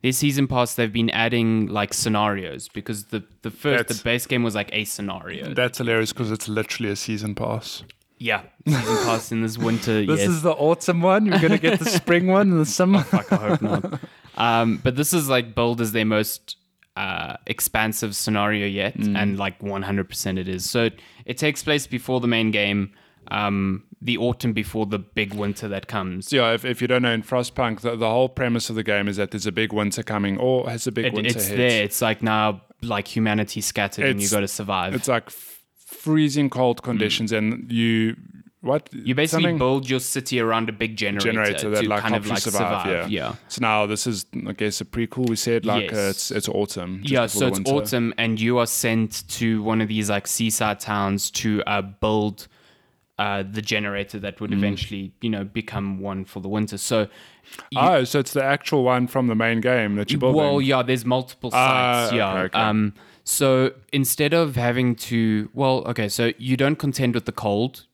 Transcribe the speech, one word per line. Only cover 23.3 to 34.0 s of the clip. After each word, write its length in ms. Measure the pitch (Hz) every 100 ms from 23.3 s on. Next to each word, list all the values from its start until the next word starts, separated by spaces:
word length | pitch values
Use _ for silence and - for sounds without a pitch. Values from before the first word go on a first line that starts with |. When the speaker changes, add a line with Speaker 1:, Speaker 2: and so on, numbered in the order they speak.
Speaker 1:
um, 540 | 101 104 101 98 95 - -
the 140 | 117 117
autumn 340 | 120 120 123
before 340 | 110 104 110 104
the 120 | 104
big 360 | 92 - 101
winter 340 | 104 101 98 107
that 180 | 98 -
comes. 400 | 110 92 92 -
Speaker 2:
So, 80 | 143
yeah, 160 | 117
if, 120 | 113
if 160 | 127 120
you 60 | 123
don't 140 | 127
know, 100 | 123
in 100 | 113
Frostpunk, 580 | - 127 123 - 120 110
the, 120 | 120 117
the 120 | 113
whole 200 | 117 127
premise 420 | - 123 117 -
of 60 | 110
the 60 |
game 260 | 107 104 101
is 80 | 98
that 140 | 98
there's 160 | 107 104
a 60 |
big 200 | 87 110
winter 300 | 107 101 98
coming, 340 | 110 107 101 98
or 300 | 127 127 123
has 180 | 117 127
a 60 |
big 140 | 110 117
Speaker 1:
It, 60 |
Speaker 2:
winter 160 | 107 113
Speaker 1:
it's 160 | 113 98
Speaker 2:
hit. 80 | 104
Speaker 1:
there. 260 | 123 113
It's 180 | 104 -
like 200 | 117 107
now, 400 | 113 107 107 98 _ -
like, 260 | 117 104 101
humanity 520 | - 110 107 104 -
scattered, 440 | - - 101 -